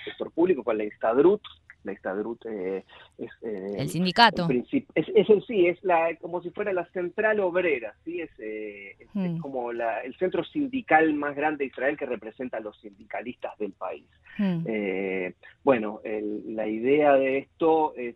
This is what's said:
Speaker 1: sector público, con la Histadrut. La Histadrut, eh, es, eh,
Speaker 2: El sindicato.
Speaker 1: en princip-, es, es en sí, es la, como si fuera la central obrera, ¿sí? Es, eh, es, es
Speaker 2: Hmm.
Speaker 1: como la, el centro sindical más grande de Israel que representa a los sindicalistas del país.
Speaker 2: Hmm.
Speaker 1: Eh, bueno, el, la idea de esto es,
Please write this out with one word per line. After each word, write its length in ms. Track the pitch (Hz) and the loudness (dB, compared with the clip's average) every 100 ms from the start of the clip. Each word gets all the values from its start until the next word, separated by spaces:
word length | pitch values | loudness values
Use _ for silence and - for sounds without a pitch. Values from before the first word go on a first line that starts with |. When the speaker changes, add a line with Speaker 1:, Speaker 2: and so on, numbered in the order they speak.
Speaker 1:
sector 280 | - - 110 | -12 -8 -4
público, 320 | - 180 143 | 2 2 2
con 140 | 117 107 | 0 -2
la 60 | 107 | -4
Histadrut. 560 | - 113 123 165 208 - - - - | -2 2 6 6 4 -2 -20 -20 -14
La 100 | 101 | -10
Histadrut, 520 | 95 104 95 113 117 113 | -8 -4 -4 -4 -8 -8
eh, 380 | 107 92 95 - - - - | -6 -4 -4 -8 -20 -20 -14
es, 140 | 113 - | -14 -10
eh, 320 | 113 101 98 101 | -8 -6 -6 -4
Speaker 2:
El 100 | 143 | -4
sindicato. 540 | 160 180 - 233 - | 0 2 6 6 6
Speaker 1:
en 60 | 170 | 0
princip-, 400 | 123 - 269 - | 0 0 -4 -2
es, 140 | - - 214 | -2 2 4
es 140 | 185 | 6
en 120 | 202 | 4
sí, 240 | - 214 175 | 2 2 2
es 140 | 170 185 | 2 0
la, 320 | 170 165 - | 2 0 -4
como 220 | 180 175 | -8 -8
si 80 | 170 | -8
fuera 240 | 185 208 | -6 -4
la 120 | 180 170 | -4 -4
central 520 | 185 180 214 214 214 | -6 -6 0 0 2
obrera, 560 | 185 180 175 131 107 - | 2 2 0 0 -4 -12
¿sí? 160 | - 170 | -10 -8
Es, 100 | 156 - | -8 -10
eh, 520 | 107 107 107 101 98 - | -10 -8 -10 -12 -16 -20
es, 80 | 117 | -8
es 0 | |
Speaker 2:
Hmm. 240 | 208 180 165 | -4 -2 -4
Speaker 1:
como 320 | 143 131 120 | -6 -6 -4
la, 300 | 117 117 110 | -2 -2 -2
el 120 | 131 - | -6 -2
centro 260 | 185 170 | -2 0
sindical 680 | 151 151 135 131 - 160 160 | -2 -2 -2 -2 4 4 6
más 200 | 147 147 | 2 -2
grande 260 | 143 151 147 | -2 -2 -2
de 60 | 135 | -4
Israel 260 | - 135 151 | -2 -2 -2
que 100 | 120 | -4
representa 520 | 113 110 - 127 113 | -6 -8 -10 -8 -8
a 40 | |
los 160 | 107 - | -10 -12
sindicalistas 760 | 107 101 110 101 117 - 113 - | -18 -20 -12 -10 -10 -10 -10 -6
del 140 | 101 | -8
país. 340 | - 92 76 _ _ - - | -6 -8 -10 _ _ -12 -2
Speaker 2:
Hmm. 260 | 196 170 160 | 0 0 -2
Speaker 1:
Eh, 680 | 110 101 95 98 92 90 - - _ | -2 -2 -2 -2 -2 -4 -8 -20 _
bueno, 380 | 139 120 107 110 | 4 4 2 -6
el, 500 | - 107 104 104 - 110 | -6 -4 -4 -6 -6 -4
la 100 | 107 | -4
idea 460 | 110 123 147 147 | 0 2 4 6
de 240 | 135 135 135 | 6 4 -2
esto 560 | - - 165 160 151 127 | -4 0 2 4 2 -2
es, 200 | 120 | -10